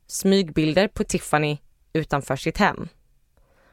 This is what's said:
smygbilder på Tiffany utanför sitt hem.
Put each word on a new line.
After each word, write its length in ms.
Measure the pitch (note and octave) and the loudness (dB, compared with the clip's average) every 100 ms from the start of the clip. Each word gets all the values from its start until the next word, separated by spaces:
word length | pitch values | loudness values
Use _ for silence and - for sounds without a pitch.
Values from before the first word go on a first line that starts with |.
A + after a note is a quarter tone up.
| _ | _
smygbilder 840 | - G3 G3 F3 D3+ D#3 D#3 G#3 | -2 2 2 2 0 2 2 0
på 160 | - | -2
Tiffany 540 | G#3 F3 - D3+ D3+ D3 - _ _ | -4 -4 0 0 0 -2 -8 _ _
utanför 440 | D#3+ D3+ C#3+ - C#3 | -4 -2 -4 -2 -4
sitt 220 | - - | -4 0
hem. 300 | G3 - - - _ _ _ _ _ _ _ | 0 0 -8 -16 _ _ _ _ _ _ _